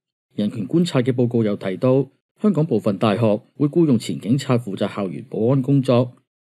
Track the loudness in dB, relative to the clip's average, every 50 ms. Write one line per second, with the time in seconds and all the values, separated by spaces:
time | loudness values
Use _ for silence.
0 | _ _ _ _ _ _ _ -4 -4 -4 -4 -6 -8 -2 0 0 0 2 0 0
1 | 0 0 0 0 0 0 2 0 0 0 -2 -4 -4 -6 -6 -2 0 2 2 2
2 | 0 -2 _ _ _ _ _ _ 0 0 2 2 0 0 0 0 0 -2 -2 0
3 | 0 0 2 2 2 0 0 0 -4 _ _ -2 -2 0 2 2 2 4 2 0
4 | 0 -4 -8 -6 -2 0 0 0 0 0 -2 -2 -2 -4 -6 -4 -4 -4 -4 -4
5 | -6 -6 -6 -10 -12 -10 -6 -2 0 2 2 2 2 2 2 2 4 4 2 2
6 | 2 0 -4 _ _ _ _ _